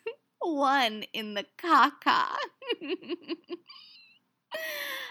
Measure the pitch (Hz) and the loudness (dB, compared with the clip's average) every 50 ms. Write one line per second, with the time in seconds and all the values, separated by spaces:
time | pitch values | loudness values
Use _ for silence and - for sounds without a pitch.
0 | - 440 554 - _ _ _ - 466 349 311 277 285 262 277 277 247 220 214 214 | -12 -12 -12 -12 _ _ _ -6 -4 -2 0 2 2 4 4 4 2 0 -2 -4
1 | - - - 220 220 214 208 202 190 - _ - - 339 320 262 240 294 285 - | -8 -8 -8 -8 -6 -6 -6 -6 -6 -8 _ -4 2 6 8 8 8 6 4 2
2 | - 285 247 - - - - - 539 - - - 523 508 453 - 339 277 339 - | 2 2 4 4 2 0 -2 -4 -6 -6 -8 -8 -6 -6 -6 -4 -4 -6 -6 -6
3 | - 240 339 - - - 330 - _ - 349 349 _ - - - - - - - | -6 -8 -10 -10 -8 -10 -10 -10 _ -12 -14 -14 _ -18 -20 -20 -20 -20 -20 -20
4 | - - _ _ _ _ _ _ _ - - - 640 - 427 - - 554 539 539 | -20 -20 _ _ _ _ _ _ _ -12 -10 -8 -6 -6 -6 -6 -6 -8 -8 -8
5 | - - | -10 -12